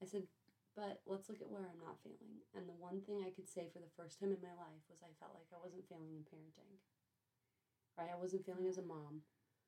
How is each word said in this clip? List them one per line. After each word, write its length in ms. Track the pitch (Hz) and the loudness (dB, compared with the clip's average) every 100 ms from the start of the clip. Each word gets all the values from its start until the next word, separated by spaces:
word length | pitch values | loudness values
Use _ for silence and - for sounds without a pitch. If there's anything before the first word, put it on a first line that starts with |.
I 20 | |
said, 220 | 190 202 185 - _ _ _ | 2 4 2 -4 _ _ _
"But 240 | 208 202 - - | 0 2 2 2
let's 220 | 196 196 | 0 0
look 80 | 202 | -4
at 60 | - | -2
where 160 | 202 | -2
I'm 160 | 185 165 | -2 -4
not 240 | 165 - | -6 -6
failing." 400 | - - - - - 196 | -8 -10 -10 -10 -6 -4
And 80 | 180 | -4
the 80 | |
one 280 | 170 175 196 196 | -4 0 0 4
thing 160 | 202 | 2
I 80 | 185 | 2
could 160 | 185 185 | -2 -2
say 240 | 180 165 | 0 0
for 80 | 175 | -4
the 160 | 165 | -8
first 240 | - 165 - | -6 -6 4
time 160 | 196 | 6
in 80 | 180 | 6
my 80 | 180 175 | 2 -6
life 240 | 165 156 - | -8 -10 -14
was 80 | 165 | -14
I 160 | 170 156 | -14 -12
felt 160 | 165 165 | -12 -12
like 80 | 160 | -12
I 80 | 175 | -8
wasn't 240 | 185 185 196 | -6 -6 -6
failing 240 | 165 160 | -6 -4
in 160 | 156 151 | -4 -6
parenting, 480 | 156 156 - - 190 - _ _ _ _ _ _ _ _ _ _ 175 | -10 -14 -14 -18 -20 -20 _ _ _ _ _ _ _ _ _ _ -2
right? 140 | 170 | 2
I 80 | 175 | 4
wasn't 260 | 180 190 | 4 4
failing 220 | 190 180 185 | 4 4 6
as 120 | 185 | 6
a 40 | |
mom. 400 | 170 156 147 156 - _ _ _ | 2 -2 -2 -6 -8 _ _ _